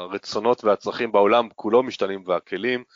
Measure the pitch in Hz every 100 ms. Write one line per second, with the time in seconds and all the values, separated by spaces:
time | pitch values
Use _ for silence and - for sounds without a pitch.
0 | 90 98 - 113 113 123 107 98 104 95
1 | 117 104 101 117 117 - 107 120 131 -
2 | 98 98 92 87 - 95 113 123 123